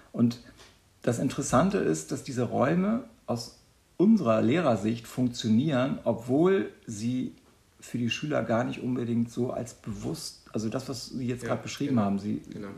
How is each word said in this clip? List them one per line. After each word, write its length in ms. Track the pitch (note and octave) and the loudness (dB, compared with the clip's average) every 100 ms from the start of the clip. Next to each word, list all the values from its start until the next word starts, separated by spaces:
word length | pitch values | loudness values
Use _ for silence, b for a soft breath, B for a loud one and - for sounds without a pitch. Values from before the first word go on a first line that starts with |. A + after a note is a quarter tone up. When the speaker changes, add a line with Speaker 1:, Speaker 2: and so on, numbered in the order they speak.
| B | B
Speaker 1:
und 260 | - A#2 A#2 B B B B _ _ | 2 2 2 B B B B _ _
das 160 | - A#2 | -2 0
Interessante 600 | B2 - C3+ B2 F#3 G3+ | -2 -2 2 4 4 2
ist, 340 | - D#3 - | 0 -2 -4
dass 100 | C#3 | -8
diese 220 | - B2 | -6 -4
Räume 600 | A2+ G2 B2+ F3 F#3+ A#3 - - - | -2 2 2 2 0 -2 -6 -18 -6
aus 320 | A#2 - - _ _ _ _ | -6 -6 -18 _ _ _ _
unserer 460 | F#3+ A3 A#2+ A2 | 6 6 6 4
Lehrersicht 640 | A2 D#3 D#3 G#2+ G#2+ A#2 - | 4 4 4 2 0 -2 -6
funktionieren, 920 | - B2 - A#2 A2 D#3 B2+ C3+ - | -2 -2 0 2 4 4 2 0 0
obwohl 680 | A#2+ A#2 B2 C3+ F3+ G3 - - - | -2 -2 0 4 4 4 0 -10 -12
sie 480 | G#2 A#2 B2+ - - _ _ _ _ | -6 -4 -2 -4 -10 _ _ _ _
für 160 | - A#2+ | -10 -4
die 140 | A#2+ | -2
Schüler 320 | - D3+ C3 | -4 -2 -2
gar 220 | A#2 A2+ | 0 0
nicht 180 | C3 C3 | 0 -4
unbedingt 480 | B2 B2+ A#2 A#2 A#2 | -4 -4 0 0 0
so 200 | - B2 | -2 -4
als 220 | - A#2 | -4 -8
bewusst, 720 | - - G#2 A#2+ D#3+ - - - | -12 -12 -8 -6 -8 -10 -14 -8
also 160 | - G#2+ | -6 -4
das, 220 | C3 B2+ | -6 -8
was 160 | B2+ - | -10 -10
Sie 200 | - B2 | -6 -6
jetzt 160 | A#2+ | -4
Speaker 2:
Ja, 60 | A#2 | -4
Speaker 1:
gerade 140 | B2 | -6
beschrieben 320 | A#2+ - C#3+ | -6 -6 0
Speaker 2:
genau, 80 | B2 | 2
Speaker 1:
haben, 160 | G2+ G2 | 2 0
sie, 240 | G#2 A2 - | -2 -6 -6
Speaker 2:
genau. 160 | - G2+ | -12 -12